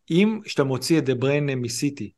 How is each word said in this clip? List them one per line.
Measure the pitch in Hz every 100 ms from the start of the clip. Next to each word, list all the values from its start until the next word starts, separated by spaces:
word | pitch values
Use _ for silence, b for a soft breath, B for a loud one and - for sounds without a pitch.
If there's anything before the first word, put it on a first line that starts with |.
| -
אם, | 165 214 214
כשאתה | - -
מוציא | 135 127 - 160
את | 127
דה | 120
בריינה | 135 147 143 131
מסיטי, | 120 - 143 143 104